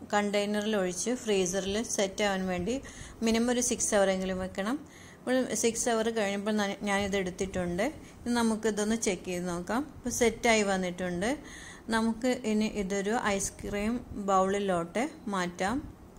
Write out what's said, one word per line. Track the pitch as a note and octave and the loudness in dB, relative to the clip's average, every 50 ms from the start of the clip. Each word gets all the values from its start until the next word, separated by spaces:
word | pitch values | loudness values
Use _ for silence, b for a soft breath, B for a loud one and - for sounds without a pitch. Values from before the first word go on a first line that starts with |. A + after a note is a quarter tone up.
| - - - | -6 -2 0
കണ്ടെയ്നറിൽ | G#3 G#3 G3+ G3+ G#3 G3+ G#3 G#3 G#3 G#3 A3 A3 G3+ | 0 2 2 2 0 2 2 0 0 0 2 2 2
ഒഴിച്ച് | F#3 F3+ F3+ F3+ - A3 B3 B3 - | 2 0 0 -2 -2 -2 -2 -2 0
ഫ്രീസറിൽ | G#3+ G#3 F#3+ F#3 F3 F3+ G3 F#3 G3 G3 A3 A#3+ B3 - | 2 2 2 2 2 0 0 -2 0 -2 -2 -2 -2 0
സെറ്റ് | - G3+ F#3+ G3 - G#3+ G3+ | 0 0 0 0 0 0 2
ആവാൻ | G3 F#3+ F#3 F#3 | 2 0 0 0
വേണ്ടി | F3+ F3 F3 G#3 B3 C#4 B B B B B B B B A3+ | 0 -2 0 -2 -2 -4 B B B B B B B B 2
മിനിമം | A3+ A3 A3+ A#3 B3 B3 | 2 4 4 4 2 2
ഒരു | B3 B3 - | 2 2 0
സിക്സ് | A3+ G3+ - - A3+ G3+ | 0 0 0 2 4 4
അവറെങ്കിലും | G3 F#3+ F#3+ F#3 F#3+ F#3 F#3 F#3 F#3 | 6 4 4 2 0 -2 -2 -4 -4
വെക്കണം. | F#3 - - F#3+ G#3+ C4+ D4 - B B B B B B B | -6 -4 -4 -2 -2 -2 -4 -6 B B B B B B B
അപ്പോൾ | B B3 B3+ C4 B3+ - - - | B 0 2 2 2 0 0 0
സിക്സ് | - A#3 A3 - - B3+ | 2 0 0 0 0 2
അവർ | A3+ A3 A3 A#3 A3 | 2 2 2 0 0
കഴിയുമ്പോൾ | A3+ G3+ G3 G3+ G3+ G3 A3 G#3+ G#3+ | 0 0 0 0 -2 -2 0 0 2
ഞാൻ, | G3+ G3 G3 - G#3 | 0 0 -2 -2 0
ഞാനിത് | G3+ G3 G3 G3+ G3 G3 G3+ | 0 2 2 2 2 2 0
എടുത്തിട്ടുണ്ട്. | F#3 F3+ F3+ - G3 F#3+ - F#3 F3+ F3 F3 F3+ G#3+ D4 - - B B B B | 0 0 -2 -4 -4 -2 -2 -2 -2 0 0 0 0 -2 -2 -6 B B B B
ഇനി | - A#3+ A#3+ A#3+ | -4 0 2 2
നമുക്കിതൊന്ന് | A#3 A3+ A3 G#3+ A3 A3 G#3+ G#3 G#3 G#3 A3+ A3+ A3+ | 4 2 2 2 0 0 0 2 2 2 0 0 2
ചെക്ക് | A3 F#3 F3 - F#3 | 0 0 -2 -2 -4
ചെയ്ത് | F3+ F3 F3+ F3+ | -4 -4 -2 -2
നോക്കാം. | E3+ F3 F3 - G#3 B3 D4 - - | -4 -4 -2 -2 -2 -2 -2 -4 -8
ഇപ്പോൾ | - - B3 A3+ - | -10 -8 -4 0 2
സെറ്റായി | A#3+ A3+ A3+ - - A#3+ A3 G#3+ G#3 G3 | 4 2 2 2 2 4 4 4 4 4
വന്നിട്ടുണ്ട്. | F#3+ F#3 F#3 F3+ F3 F3+ F#3 F3+ F3+ F3 G3 A#3 D4 D4+ B B B B B B B B B B A3+ | 2 2 0 -2 -2 -2 -2 -2 -2 0 0 0 -2 -2 B B B B B B B B B B 0
നമുക്ക് | A3+ A3+ A3+ A3+ A3 - B3+ B3 B3+ - G#3+ | 2 2 2 0 2 2 0 0 0 0 0
ഇനി | G#3+ G#3+ G#3+ G#3+ - G#3 | 2 2 2 2 0 -2
ഇതൊരു | G3 F#3 G3+ G3+ F#3+ G3+ A3+ B3 - G#3+ G3 | -2 0 0 -2 0 0 0 0 2 0 0
ഐസ്ക്രീം | G3 G3 - - - - G3+ G3+ G3+ G#3 A3 A#3+ A#3+ - - - G#3 G3 G3 | 0 -2 -4 -6 -8 -8 -4 -4 -2 0 0 -2 -2 -4 -8 -8 -4 0 2
ബൗളിലോട്ട് | G3 F#3 F#3+ F#3+ G3 G3+ G3+ G3 F3+ E3+ E3+ F3 - G3+ C4 D#4+ - - - A3 G3 | 4 4 4 4 2 0 2 2 2 0 0 0 -2 -2 -2 -2 -4 -8 -6 -4 -2
മാറ്റാം. | F#3 F3+ F3 F3 - F#3 G3 A#3+ D4 - - - - - - - | 0 -2 -2 -2 -2 -2 0 0 -2 -4 -8 -12 -18 -20 -20 -18